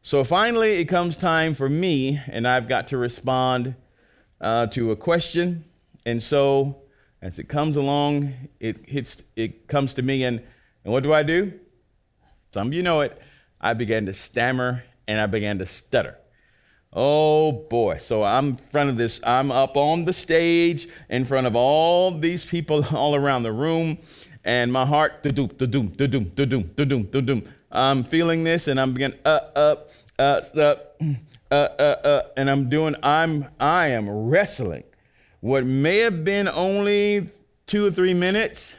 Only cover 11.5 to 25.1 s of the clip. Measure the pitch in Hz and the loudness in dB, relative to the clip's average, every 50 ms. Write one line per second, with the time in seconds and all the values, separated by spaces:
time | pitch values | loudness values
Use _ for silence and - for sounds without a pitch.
11.5 | - - - _ _ _ _ _ _ _ _ _ _ _ _ _ _ _ _ _ | -8 -14 -20 _ _ _ _ _ _ _ _ _ _ _ _ _ _ _ _ _
12.5 | - 101 101 123 147 175 180 175 165 151 143 127 - - - - - _ _ _ | -6 -4 -4 -2 -4 -2 0 0 2 2 0 0 -4 -12 -20 -20 -20 _ _ _
13.5 | _ _ - 104 117 113 120 104 110 110 104 92 95 - - - - 120 120 127 | _ _ -2 -2 -2 -2 -2 -2 0 -2 -2 -4 -8 -10 -16 -6 -2 -2 0 0
14.5 | 127 127 123 127 127 123 - _ _ _ _ - 107 107 107 101 95 110 104 104 | 0 0 -2 -2 -4 -6 -10 _ _ _ _ -4 -2 0 0 0 -2 -2 -2 -2
15.5 | 104 92 92 90 - - _ _ - 120 87 64 - - _ _ _ _ _ _ | -4 -4 -6 -8 -12 -20 _ _ 0 0 0 -2 -10 -18 _ _ _ _ _ _
16.5 | _ _ _ _ _ _ _ _ - 87 123 143 147 151 156 156 151 151 156 156 | _ _ _ _ _ _ _ _ -4 0 2 2 4 4 4 4 4 4 2 2
17.5 | 139 - - - 117 120 113 95 80 78 - - 120 107 104 101 107 131 139 143 | 0 -4 -6 -2 0 0 2 0 0 -4 -4 -2 0 0 2 2 2 2 0 0
18.5 | 127 - - _ - 147 143 139 127 113 120 113 - - - 117 123 127 139 139 | -4 -6 -12 _ -2 0 0 0 0 0 -2 -2 -4 -4 -2 0 2 2 2 2
19.5 | 120 131 135 131 - 143 143 151 165 170 170 175 175 - - - 160 165 170 170 | 2 2 0 2 2 0 2 2 0 0 -2 -2 -4 -6 -2 2 2 2 4 4
20.5 | 170 170 170 170 170 - - - - - - - - 123 131 120 139 131 127 120 | 2 4 2 2 0 -2 -8 -14 -20 -20 -10 -4 -4 -4 -2 0 0 0 0 2
21.5 | 107 117 123 135 147 156 160 170 175 175 185 185 175 156 151 165 180 170 - - | 2 2 2 4 4 4 4 4 4 4 2 2 0 0 -2 -2 -2 -4 -6 -4
22.5 | 170 170 151 - 151 151 139 - 151 117 139 147 147 139 139 143 135 123 117 113 | -6 -6 -2 0 0 0 0 0 0 0 0 2 2 2 2 2 0 0 -2 -4
23.5 | 107 113 143 165 165 165 165 160 151 - - - - - - - - - - 95 | -4 -2 -2 0 0 0 0 -2 -4 -6 -10 -20 -20 -20 -20 -20 -20 -10 -4 -2
24.5 | 120 123 120 120 123 131 127 139 147 151 156 143 | 0 0 2 2 0 0 2 2 2 2 2 0